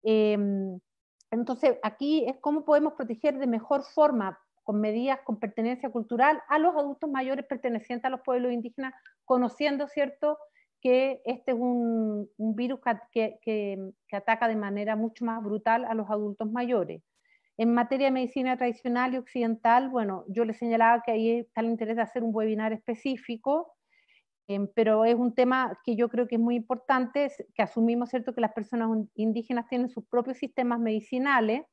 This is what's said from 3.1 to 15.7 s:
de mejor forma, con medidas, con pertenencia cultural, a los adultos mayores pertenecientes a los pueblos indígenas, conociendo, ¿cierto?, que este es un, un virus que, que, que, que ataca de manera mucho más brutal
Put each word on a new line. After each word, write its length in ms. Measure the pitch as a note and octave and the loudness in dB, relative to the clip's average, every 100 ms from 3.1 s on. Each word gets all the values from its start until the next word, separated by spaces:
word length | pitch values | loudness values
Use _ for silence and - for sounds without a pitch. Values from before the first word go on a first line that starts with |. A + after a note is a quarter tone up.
| A3+ D4+ C4+ | -2 -2 0
de 80 | C4+ | -2
mejor 380 | A3+ A3+ C#4+ | -2 0 -2
forma, 560 | C#4 - D4+ B3 F#3+ F3+ _ _ | -2 2 4 4 -2 -6 _ _
con 180 | - G#3 | -4 -2
medidas, 380 | G#3+ A3 C4 C4+ | 0 -2 -2 -2
con 160 | - G#3+ | -4 -6
pertenencia 520 | G#3+ A3 A3+ B3 C4+ | -6 -2 -2 -2 -6
cultural, 500 | A#3+ A3 A#3+ C#4 D4+ - | -6 -4 2 4 2 0
a 100 | D4+ | 2
los 180 | E4 D#4 | 4 2
adultos 320 | C#4+ C#4 D#4 | -2 -4 -4
mayores 380 | C4+ C4 C4+ C#4 | -4 -2 -4 -6
pertenecientes 600 | C4 B3+ A#3 A3+ A#3+ C4 | -6 -4 -4 -6 -6 -4
a 40 | |
los 120 | B3+ | -4
pueblos 300 | B3+ B3 B3 | -2 0 0
indígenas, 440 | A#3+ A3+ - C4 - - _ - | -4 -6 -8 -10 -10 -20 _ 0
conociendo, 600 | B3+ B3 A3+ D4 C#4 C#4+ | 2 2 0 0 0 -4
¿cierto?, 520 | D4 C#4 C#4+ D4+ D4+ - _ _ _ | -2 -2 0 -2 -2 -8 _ _ _
que 400 | B3+ B3+ C4+ B3+ - | 2 4 2 -2 -6
este 260 | B3 - | -6 -2
es 60 | A#3 | 0
un, 680 | B3 A#3+ A#3 A3+ A3 G#3 G3+ - | 0 0 0 0 0 -2 -8 -4
un 180 | A3 G#3+ | -4 -2
virus 240 | B3 C4 | -4 -2
que, 200 | - A3 - | -2 -4 -4
que, 280 | A#3 A3 A3 | -2 -2 -4
que, 480 | - G#3+ G3+ G3 F#3+ - _ | -4 -2 -4 -6 -10 -14 _
que 80 | G3+ | -6
ataca 320 | G#3+ A3+ A#3 | -2 2 2
de 80 | A3 | 0
manera 400 | G3+ G3+ G#3 G#3+ | -2 -4 -2 -2
mucho 300 | A3+ A3 A#3 | -4 -4 -4
más 180 | A3+ | -4
brutal 420 | G#3 G#3 A3+ | -4 -2 2